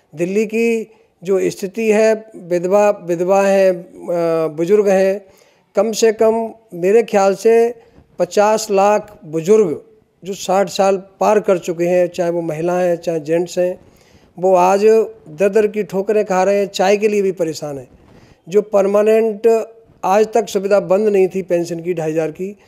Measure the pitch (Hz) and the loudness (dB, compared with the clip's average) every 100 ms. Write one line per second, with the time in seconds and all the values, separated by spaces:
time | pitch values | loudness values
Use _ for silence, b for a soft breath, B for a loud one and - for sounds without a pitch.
0 | b 151 175 202 214 220 233 226 214 b | b -8 -4 -2 -2 -2 -2 -2 -6 b
1 | b _ 175 190 180 170 190 208 220 208 | b _ -4 -2 -2 -6 -10 -4 0 2
2 | 220 214 214 - 175 175 180 202 208 202 | 2 0 -6 -16 -4 -2 0 2 2 0
3 | 170 170 180 196 196 196 190 180 175 - | -4 -4 0 2 2 4 2 0 -6 -14
4 | 170 170 170 165 160 151 170 208 202 190 | -6 -4 -2 0 -2 -2 2 2 4 2
5 | 190 202 - b b b b - 220 208 | 2 -2 -8 b b b b -2 -2 2
6 | 226 214 220 226 226 - _ 175 180 220 | 0 2 2 0 -4 -10 _ -4 2 2
7 | 220 202 196 190 226 233 233 240 b b | 2 2 2 2 2 2 2 -4 b b
8 | b - 180 - 208 220 220 196 202 208 | b -6 -4 0 2 0 -2 0 2 0
9 | 208 - 156 160 165 220 190 139 - _ | -2 -18 -10 -6 2 2 2 -2 -10 _
10 | _ _ 170 196 - 185 185 - 196 196 | _ _ -14 -10 -2 -2 -2 0 0 0
11 | - - 190 214 190 185 175 165 175 180 | -6 -4 0 2 2 -2 -2 -4 0 0
12 | 175 175 170 170 165 151 175 180 180 170 | 0 -2 -4 -4 -4 -4 -4 -2 -2 -2
13 | 175 165 147 165 175 180 180 185 b b | -4 -6 -2 -2 -2 -2 -4 -4 b b
14 | b b b - 185 185 180 196 214 220 | b b b -4 2 4 4 4 4 2
15 | 202 - - 151 202 208 208 208 185 185 | 0 -6 -14 -2 0 2 0 -2 -6 -4
16 | 208 214 208 185 185 202 196 202 190 208 | -2 -2 0 0 0 0 -2 -2 0 2
17 | 214 208 190 185 160 147 151 139 123 _ | 0 0 -2 -2 -6 -6 -10 -12 -16 _
18 | b b b b - 196 202 202 196 202 | b b b b -4 -2 0 0 2 2
19 | 214 220 226 208 226 226 220 - _ _ | 4 2 2 0 0 0 -2 -14 _ _
20 | 175 202 214 233 202 202 190 202 170 190 | 0 2 2 0 -2 -4 0 0 2 0
21 | 214 202 185 190 180 175 170 170 170 165 | 2 2 0 -2 -2 -2 -2 -8 -6 -6
22 | 156 160 156 156 185 208 | -4 -4 -4 -6 -12 -12